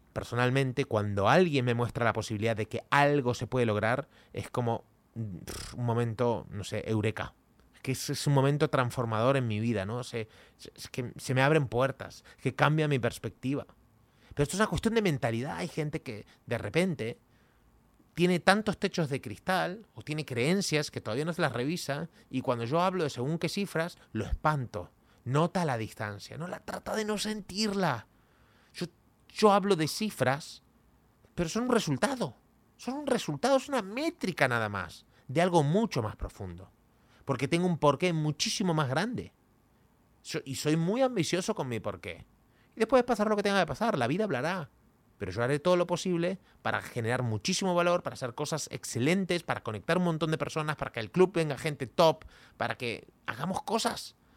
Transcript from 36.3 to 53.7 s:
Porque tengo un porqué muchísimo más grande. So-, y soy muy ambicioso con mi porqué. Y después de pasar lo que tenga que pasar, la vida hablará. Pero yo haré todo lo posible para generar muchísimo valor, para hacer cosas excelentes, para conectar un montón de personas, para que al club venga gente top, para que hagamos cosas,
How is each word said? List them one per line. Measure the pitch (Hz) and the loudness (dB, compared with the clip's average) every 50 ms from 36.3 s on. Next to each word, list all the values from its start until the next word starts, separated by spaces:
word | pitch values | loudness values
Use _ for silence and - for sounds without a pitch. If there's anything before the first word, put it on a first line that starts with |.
| - - 104 92 87 87 90 - _ _ _ _ _ _ _ _ _ - - | -10 -10 -12 -12 -12 -12 -16 -20 _ _ _ _ _ _ _ _ _ -10 -6
Porque | - 135 120 139 | -4 -2 -2 0
tengo | 139 170 170 180 | 0 2 2 2
un | 185 170 143 | 2 2 4
porqué | - 147 139 131 180 180 170 | 4 4 4 4 2 0 2
muchísimo | 156 151 151 147 - - 226 - - 202 180 165 | 2 0 0 0 0 -2 -2 -2 0 0 2 2
más | 156 151 123 | 2 2 0
grande. | - 151 185 240 247 107 85 - - _ _ _ _ _ _ _ _ _ _ _ _ _ _ _ _ _ - | 0 0 -2 -2 -4 -6 -8 -10 -14 _ _ _ _ _ _ _ _ _ _ _ _ _ _ _ _ _ -12
So-, | - - 160 - | -8 -6 -6 -6
y | 139 131 | -6 -6
soy | - - 151 156 | -4 0 2 2
muy | 165 165 175 208 254 | 4 4 2 2 2
ambicioso | 269 262 254 208 151 - - 175 185 - 202 | 2 2 2 0 0 2 0 0 0 0 -2
con | - 151 127 | -2 -4 -4
mi | 120 110 | -4 -4
porqué. | - 107 92 85 - 101 85 82 - - _ _ _ _ _ _ _ _ _ | -4 -6 -6 -6 -8 -12 -12 -12 -16 -20 _ _ _ _ _ _ _ _ _
Y | - | -2
después | 226 220 277 254 | 2 4 4 4
de | 240 | 4
pasar | 247 240 208 208 214 | 4 2 0 2 2
lo | 214 | 2
que | 202 196 | 2 2
tenga | 202 196 196 | 2 2 2
que | 175 | 2
pasar, | 156 135 - 208 233 - | 2 0 -2 0 0 2
la | 147 120 117 | 2 2 2
vida | 147 185 214 | 2 0 0
hablará. | 208 135 120 131 160 185 185 156 - _ _ _ _ _ _ _ _ _ | 0 -2 -2 -2 -2 -4 -4 -6 -10 _ _ _ _ _ _ _ _ _
Pero | - 104 - | -8 -8 -6
yo | 90 107 120 | -2 -2 0
haré | 127 143 147 | 0 0 2
todo | 147 180 180 | 2 4 4
lo | 175 175 | 4 4
posible | 180 175 160 - 185 180 170 170 180 196 - - _ - _ - | 2 0 -2 0 0 0 0 0 -2 -2 -6 -10 _ -16 _ -4
para | 110 107 104 | -2 -2 -2
generar | - - - 127 113 110 123 127 127 | -4 -6 -6 -4 -2 0 0 0 0
muchísimo | 117 110 104 - - 185 - 202 190 175 | 0 0 0 0 0 0 0 0 2 2
valor, | 175 175 175 175 175 - | 2 4 4 2 2 0
para | - 113 | -4 -8
hacer | - - 123 117 | -8 -8 -8 -6
cosas | - 151 143 165 147 - - - | -4 -4 -4 -4 -4 -6 -6 -8
excelentes, | 117 - - - 117 120 147 180 196 190 175 180 175 - | -10 -8 -6 -2 0 2 2 2 2 2 0 -2 -2 -2
para | - 127 107 - | -2 -4 -4 -4
conectar | - 107 101 - - - 180 | -6 -8 -6 -2 0 0 2
un | 180 | 2
montón | 175 160 151 165 156 | 2 0 0 0 -2
de | 160 - | -2 -2
personas, | 147 - - 165 151 156 151 | -4 -4 -4 -4 -4 -4 -4
para | - 139 - | -4 -6 -8
que | - 117 | -6 -8
al | 110 104 | -8 0
club | - 170 185 185 208 | 4 6 6 6 4
venga | 170 160 151 139 120 | 2 0 0 -2 -4
gente | - 156 147 - - | -4 -6 -4 -6 -8
top, | - - - 175 160 156 156 - - - - - - - | -4 2 4 6 6 4 2 -2 -20 -20 -20 -20 -14 -8
para | - 110 117 113 | -4 -4 -4 -4
que | - - 120 104 - - - - _ _ | -4 -6 -6 -6 -6 -10 -16 -20 _ _
hagamos | - 117 113 143 180 190 - - | -8 -8 -6 -4 -4 -4 -6 -4
cosas, | - | -2